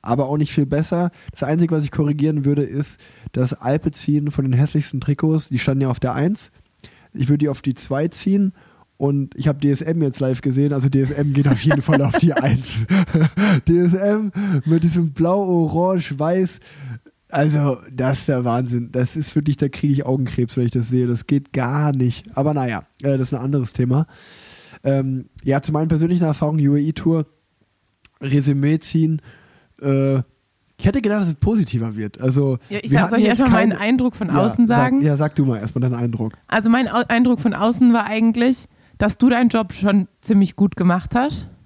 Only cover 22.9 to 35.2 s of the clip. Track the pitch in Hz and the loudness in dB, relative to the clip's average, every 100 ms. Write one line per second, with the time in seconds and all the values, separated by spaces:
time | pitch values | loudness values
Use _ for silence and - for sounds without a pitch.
22.9 | _ 139 139 123 127 131 143 120 - 127 | _ -2 -2 -2 -4 -2 -2 -4 -2 0
23.9 | 131 160 - - - - - - - 139 | 0 -2 -8 -20 -20 -20 -20 -20 -6 -2
24.9 | 139 135 131 127 - - 135 - 151 160 | -2 -2 -6 -8 -8 -2 -2 0 -2 0
25.9 | 160 165 180 165 143 151 156 139 143 147 | 0 0 0 0 0 -2 0 2 2 0
26.9 | 156 165 165 151 _ _ _ _ _ _ | -2 0 0 -2 _ _ _ _ _ _
27.9 | _ _ _ 139 143 139 139 143 160 - | _ _ _ -2 0 2 0 0 0 -2
28.9 | 160 160 156 - - _ _ _ _ 139 | 0 0 -2 -8 -20 _ _ _ _ -2
29.9 | 135 135 135 127 _ _ _ _ _ 190 | 0 2 0 -4 _ _ _ _ _ 0
30.9 | 233 214 208 185 151 - 220 156 120 113 | 0 0 0 -2 0 0 2 0 -2 -4
31.9 | 107 104 - 131 131 139 127 - 202 - | -6 -8 -4 0 2 2 -2 -6 -8 0
32.9 | 143 - 220 214 233 262 226 226 180 208 | 2 2 2 2 4 4 4 4 0 0
33.9 | 254 247 - 180 185 208 220 233 240 247 | 2 0 -2 -2 2 2 2 2 4 2
34.9 | 269 151 143 | 2 2 2